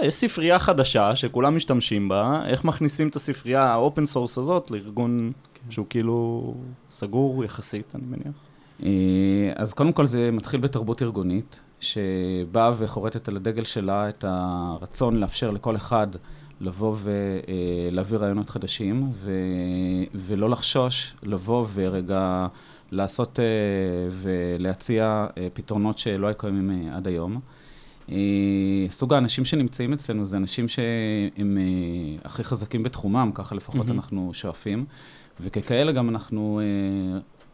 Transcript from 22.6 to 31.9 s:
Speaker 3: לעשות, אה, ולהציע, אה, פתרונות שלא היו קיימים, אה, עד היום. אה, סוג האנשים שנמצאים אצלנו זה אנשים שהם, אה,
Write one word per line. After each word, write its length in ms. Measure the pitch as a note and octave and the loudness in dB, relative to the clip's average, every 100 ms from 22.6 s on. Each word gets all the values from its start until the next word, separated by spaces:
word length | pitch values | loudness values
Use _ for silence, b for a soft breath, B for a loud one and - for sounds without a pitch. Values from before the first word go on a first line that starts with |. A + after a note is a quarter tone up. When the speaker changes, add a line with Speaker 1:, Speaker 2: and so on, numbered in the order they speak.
| B B B | B B B
Speaker 3:
לעשות, 480 | F#2+ G2 - A#2+ - | -2 0 0 0 0
אה, 40 | A2+ A2 G#2 G2 F#2+ F2+ F2+ | 2 2 2 0 0 0 -2
ולהציע, 1160 | F#2 F#2+ F2+ F2 F2 F#2 F#2 - A2 A2 G#2+ G#2 - | -4 -2 0 0 0 -2 -2 0 2 2 2 -2 -4
אה, 100 | F2+ | -6
פתרונות 460 | - - G#2 G#2+ G#2 | -6 -4 0 0 0
שלא 280 | A#2 G2 G2+ | -2 0 0
היו 120 | G#2 | -2
קיימים, 320 | G#2+ G2 F#2+ | -2 0 0
אה, 260 | F#2 D#2+ D2+ | -2 -4 -4
עד 100 | F#2+ | -2
היום. 340 | E2+ F2 A#2 C3 B B B B B - | -2 -2 -6 -10 B B B B B -6
אה, 760 | F#2+ G2+ G2 G2+ G2 G2 G2 F#2 | 0 2 4 4 4 2 2 2
סוג 260 | - B2+ | 0 4
האנשים 300 | C#3+ B2 - | 4 4 2
שנמצאים 480 | C3 D#3+ B2 - B2 | 0 2 0 0 -2
אצלנו 320 | C#3+ - G#2+ | -2 -2 -2
זה 120 | G2+ G2 | -2 -2
אנשים 320 | F#2+ - A#2 | -2 -2 -2
שהם, 880 | - A#2 A#2 G#2+ G#2+ G2+ - G2+ G2 | -2 -2 0 0 0 -2 0 0 2
אה, 40 | F#2 F#2 F2 | 2 0 -2